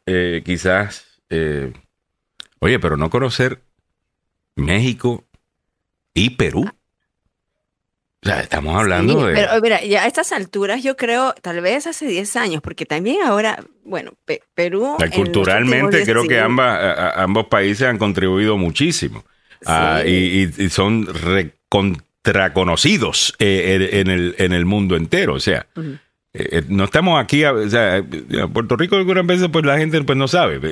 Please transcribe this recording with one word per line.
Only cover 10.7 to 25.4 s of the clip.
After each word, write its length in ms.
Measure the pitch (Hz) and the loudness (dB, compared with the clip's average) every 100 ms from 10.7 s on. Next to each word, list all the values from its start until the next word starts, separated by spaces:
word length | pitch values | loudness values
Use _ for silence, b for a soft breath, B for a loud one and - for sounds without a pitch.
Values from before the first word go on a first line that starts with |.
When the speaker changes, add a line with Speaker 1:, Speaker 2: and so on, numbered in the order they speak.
| 247 | -2
Speaker 2:
yo 120 | 269 269 | -4 -4
creo, 380 | 233 240 262 - | -2 0 -2 -4
tal 180 | 180 170 | -8 -4
vez 280 | 180 269 330 | -2 -2 -4
hace 180 | 311 294 | -8 -4
diez 300 | 180 202 240 | -4 -4 -4
años, 260 | 214 156 | -2 -4
porque 240 | 180 - - | -8 -10 -6
también 380 | 151 202 370 302 | -4 -2 0 0
ahora, 380 | 208 214 - - _ | 0 0 -4 -12 _
bueno, 300 | - 180 - - - | -10 -10 -10 -14 -8
Pe-, 180 | - _ | -8 _
Perú 300 | - 175 196 262 | -4 -2 0 -2
Speaker 1:
O 40 | 294 | -2
sea, 80 | - | -2
Speaker 2:
en 20 | |
los 80 | - | 0
últimos 200 | 95 101 | 0 0
Speaker 1:
culturalmente 560 | 92 104 127 127 175 170 | 2 2 2 2 2 2
Speaker 2:
diez, 100 | 107 | 2
Speaker 1:
creo 140 | 113 156 | 2 2
que 80 | 120 | 2
Speaker 2:
sí. 40 | |
Speaker 1:
ambas, 400 | 113 127 127 87 | 2 2 2 2
a, 240 | 95 76 90 - | 0 0 -2 0
a, 40 | |
ambos 240 | 92 110 104 | 0 0 2
países 400 | 104 98 104 131 | 2 2 2 0
han 100 | 107 | 0
contribuido 600 | 104 90 92 95 107 101 | 0 0 0 2 2 2
muchísimo 680 | 87 78 160 - 64 53 - b b b - | 0 0 0 0 -4 -8 -20 b b b -2
a, 360 | 80 80 78 | 2 2 2
Speaker 2:
Sí. 60 | 82 | 2
Speaker 1:
y, 340 | 92 92 95 90 - | 2 2 2 0 0
y, 40 | 95 | -2
y 40 | |
son 380 | 95 98 113 101 80 85 95 78 _ - 101 98 85 - _ | 0 0 0 -2 -4 0 0 -2 _ -2 0 0 -2 -10 _
recontraconocidos, 1120 | - 98 95 95 90 82 156 208 95 - - - | 0 2 2 2 0 2 2 2 0 0 -2 0
eh, 500 | 104 95 90 95 95 | 2 2 2 2 2
en, 80 | 101 | 2
en 180 | 92 90 | 2 0
el, 160 | 87 - | 0 0
en 160 | 92 | 0
el 120 | 90 87 | 2 2
mundo 300 | 104 95 85 | 0 0 0
entero. 380 | 80 180 - | 2 2 2
O 40 | |
sea, 260 | 69 | 0